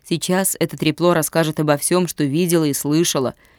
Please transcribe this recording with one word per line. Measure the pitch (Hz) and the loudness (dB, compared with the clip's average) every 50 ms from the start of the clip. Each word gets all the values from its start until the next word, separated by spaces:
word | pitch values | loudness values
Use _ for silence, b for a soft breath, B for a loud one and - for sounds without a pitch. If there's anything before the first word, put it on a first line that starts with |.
| _ | _
Сейчас | - 170 160 - - 180 185 190 - - - | -6 -6 -4 -2 -2 -2 0 0 -2 -2 -2
это | 165 170 - 143 | -4 -4 -4 -2
трепло | - 151 151 - 165 175 175 | -2 -2 0 2 2 2 2
расскажет | 170 151 - - 165 160 156 147 - | 2 0 0 0 0 0 0 0 0
обо | 156 151 147 143 | 0 0 0 0
всём, | - - 175 180 180 165 | 0 0 0 0 0 0
что | - - 151 | -2 -2 -2
видела | 143 135 160 185 170 170 170 160 | 0 0 0 0 2 2 2 2
и | 147 139 | 0 -2
слышала, | - - 143 147 160 170 - - 156 131 120 b b b b b | -2 -2 0 2 2 2 2 0 0 -2 -2 b b b b b